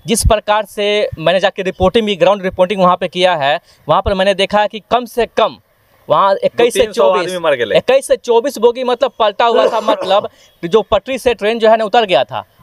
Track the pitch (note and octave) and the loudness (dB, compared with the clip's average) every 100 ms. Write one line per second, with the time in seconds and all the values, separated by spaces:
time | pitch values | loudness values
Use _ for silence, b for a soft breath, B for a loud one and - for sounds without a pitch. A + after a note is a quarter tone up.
0 | D3+ G#3+ - G#3+ - G#3+ G#3 - G#3 G#3 | -4 0 0 0 0 -2 -2 -4 -2 0
1 | G#3 - D#3+ F#3 F#3+ - F#3+ - F#3 A3+ | -2 -2 0 2 0 -2 -6 -2 0 0
2 | G#3+ F3+ F3+ G#3 F#3 F3+ F3+ F#3+ F3+ F3+ | -2 2 2 2 -4 -2 -2 2 2 2
3 | F#3 F3+ F3+ E3 C#3 D#3+ b b - E3+ | -2 0 0 2 0 -2 b b 0 0
4 | G#3+ F#3+ G3 F#3+ F#3+ G#3 G#3 G#3+ - A#3 | 0 0 0 0 0 0 -2 -4 -4 -4
5 | A#3+ A#3+ A3 - G#3 A#2 _ _ _ _ | -2 -6 -4 0 -2 -4 _ _ _ _
6 | - D3+ G3 G3 F#3+ - A#3+ G3 G#3+ A3+ | -2 2 2 2 -2 0 0 0 -2 2
7 | F#3+ F#3 E3+ F3+ E3 C3 A2 F#2+ - C4+ | 2 2 -2 -4 -2 -2 0 0 2 0
8 | - - A#3+ A3+ C4+ A#3 A#3 A#3+ B3 A#3+ | 2 -4 2 0 0 0 0 0 -4 -2
9 | B3 - G#3+ G3 A#3 A#3 G#3+ A3+ G#3+ G3+ | -2 0 -2 0 0 2 0 0 -2 -4
10 | F#3 G3+ - b b - E3+ G#3+ G3 G3+ | 0 -2 -2 b b -12 -2 0 0 -4
11 | - C4 B3 A3+ G3+ A3+ A3 A3+ G#3+ A#3+ | -4 -4 -2 -2 -2 0 2 2 2 0
12 | G#3 D#3 B2+ G#2+ - _ | 2 0 0 -6 -12 _